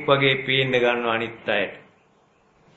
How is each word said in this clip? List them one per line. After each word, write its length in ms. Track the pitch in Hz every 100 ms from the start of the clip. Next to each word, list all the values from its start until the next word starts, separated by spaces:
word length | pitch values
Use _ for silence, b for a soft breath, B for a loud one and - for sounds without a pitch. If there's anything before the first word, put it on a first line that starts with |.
වගේ 320 | - 139 135 135
පේන්න 340 | 135 135 131
ගන්නවා 400 | 123 120 120 117
අනිත් 360 | 113 113 113 -
අයට. 260 | 104 98 - - _ _ _ _ _ _ _ _